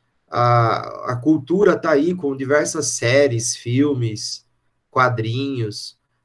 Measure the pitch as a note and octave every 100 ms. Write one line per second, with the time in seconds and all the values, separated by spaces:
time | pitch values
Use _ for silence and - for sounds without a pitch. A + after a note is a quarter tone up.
0 | _ _ _ - A#2+ A#2+ A#2+ E2+ A1 G#1
1 | - B2 C#3 D#3 - F#3 G3 D#3+ E3 C#3+
2 | E3+ F3+ C#3+ C3 C3 D3 D#3+ D#3 C3+ -
3 | A#2+ C3+ C#3+ A#2 - - A#2+ B2 D3 B2+
4 | A2+ G#2+ - - _ _ _ _ _ B2+
5 | B2+ A2+ A2+ B2 C#3 B2+ G#2+ G#2 - -
6 | _ _